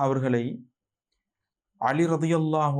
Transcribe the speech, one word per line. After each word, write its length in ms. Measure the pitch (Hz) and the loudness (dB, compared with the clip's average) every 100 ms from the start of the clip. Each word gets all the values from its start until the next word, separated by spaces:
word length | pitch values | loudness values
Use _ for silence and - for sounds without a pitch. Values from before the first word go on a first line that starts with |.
| 135 | 0
அவர்களை 380 | 135 131 123 120 - - _ _ _ _ _ _ _ _ _ _ - | 0 0 0 -2 -8 -16 _ _ _ _ _ _ _ _ _ _ -6
அலி 280 | 117 143 | -2 2
ரலியல்லாஹு 760 | 170 165 160 165 156 156 151 139 | 2 2 0 0 0 0 0 0